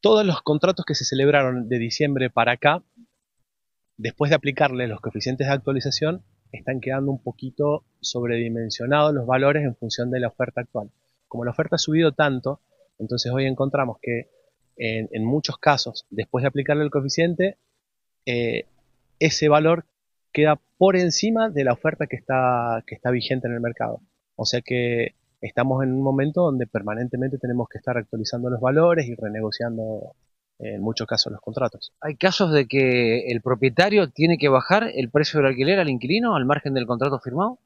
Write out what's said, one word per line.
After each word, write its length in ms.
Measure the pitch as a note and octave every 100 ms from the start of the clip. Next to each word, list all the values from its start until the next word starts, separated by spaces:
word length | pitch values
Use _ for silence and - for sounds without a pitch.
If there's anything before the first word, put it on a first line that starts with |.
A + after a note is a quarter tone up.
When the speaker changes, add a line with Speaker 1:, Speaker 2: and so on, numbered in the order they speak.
Speaker 1:
Todos 240 | G3+ A3 G#3
los 160 | D#3
contratos 420 | - D3+ F3 F#3
que 120 | F3+ D3
se 80 |
celebraron 640 | C3+ C3+ C#3 D3 C3 B2+ A2+
de 100 | B2
diciembre 500 | A#2 - D3 C#3 B2+
para 220 | - A#2
acá, 320 | A#2+ D3 E3 - _ - _ _ _ _ _ _ _ _ _
después 340 | A2+ - D3
de 40 |
aplicarle 540 | D#3 C#3 C3+ D3 B2+ B2
los 120 | G#2
coeficientes 460 | C3 G#2+ B2+ B2+ C#3
de 60 |
actualización, 720 | C#3 - C3+ C#3 B2+ D3+ F3+ - _ _
están 300 | - - C3
quedando 320 | C3 C3 C#3
un 100 | C3+
poquito 640 | - - C3 - D3 D3+ _ _
sobredimensionados 1120 | - B2 A#2+ A#2 A#2 A#2 A2+ - B2 D3 D3+
los 120 | D3 A#2+
valores 360 | B2+ C#3 D3
en 140 | D3 A#2+
función 340 | A#2 - B2
de 80 | B2+
la 80 | A#2+
oferta 360 | - B2 A#2+
actual. 280 | A#2 A#2+ G#2 _ _ _ _
Como 160 | A#2+
la 80 | A#2+
oferta 240 | A#2+ D#3 E3+
ha 20 |
subido 320 | - D#3 E3
tanto, 480 | C#3 D3+ C3 C3 C#3+ _ _ _ _
entonces 320 | A2 B2 A#2+
hoy 160 | B2+ C3+
encontramos 520 | C3 C#3 C#3 C3 A2+
que 260 | - A#2 B2 _ _ _ _
en, 340 | - A#2 A2+ A2
en 120 | A2+
muchos 320 | A2 C#3+ - -
casos, 480 | - D3 - - -
después 320 | G2+ G#2+ B2+
de 60 | C3+
aplicarle 340 | C#3+ C3+ D3
el 80 | D3
coeficiente, 680 | C#3+ C3+ B2+ E3+ E3+ F#3 G3 _ _ _ _ _ _ -
eh, 400 | A#2+ A#2 A2+ - _ _ _ _ _
ese 280 | D#3+ - D3+
valor 380 | D3 D#3 E3+ - _ _ _ _
queda 280 | - D3+ D3 _ _
por 180 | F#3 F#3
encima 520 | F3+ D3+ G#3+ A3+ A3
de 140 | D3
la 120 | C3+
oferta 340 | A#2+ D#3 D#3+ D3
que 80 | B2
está, 680 | _ C3 B2+ B2 A#2 A2+ -
que 80 | A2
está 160 | B2+
vigente 340 | B2+ - C3 A#2+
en 80 |
el 60 | A#2+
mercado. 400 | A#2 A#2+ A2+ A2+ _ _ _
O 120 | _ A2
sea 160 | B2
que 520 | - B2+ A#2+ A#2+ A#2 _ _ _
estamos 420 | A2+ - B2+ C3
en 100 | C3
un 120 | C3
momento 380 | C3+ C3+ C#3 D3+
donde 260 | F3 C3+ A#2+
permanentemente 680 | A2 G2+ G#2+ B2 B2 C3 C3+
tenemos 320 | B2 B2 A#2
que 100 | A2
estar 200 | - A#2+
actualizando 500 | A2 A2+ A2 A#2+ B2
los 120 | B2
valores 480 | B2+ C#3+ E3+ E3+ C3
y 80 | A#2
renegociando, 1000 | A2 G#2+ A2 G#2 A#2 A2+ A2 A2 - _ _ _ _ _
eh, 140 | A2
en 80 | G#2
muchos 260 | G2+ A2+ A2+
casos 240 | A2+ -
los 80 | G#2
contratos. 520 | - A2 B2 - - _
Speaker 2:
¿Hay 140 | D3+
casos 380 | D3+ F#3 F3+ F3+
de 160 | D3+ B2
que 580 | C#3 C3 B2 A#2 A#2 B2+
el 160 | A#2
propietario 640 | B2 B2 C3 A#2 F#3 G#3 E3
tiene 300 | - D#3+ E3+
que 100 | D3
bajar 400 | C3 - G3 A3+
el 160 | - B2+
precio 300 | D3 D3+ D3+
del 80 | C#3
alquiler 320 | B2+ C3+ G3
al 80 | D#3+
inquilino 480 | B2+ B2 G3 A#3 F3+
al 80 |
margen 300 | B2+ D3 C#3+
del 120 | C3+ A#2
contrato 320 | A#2+ C3+ C3
firmado? 400 | - B2+ G3+ B3+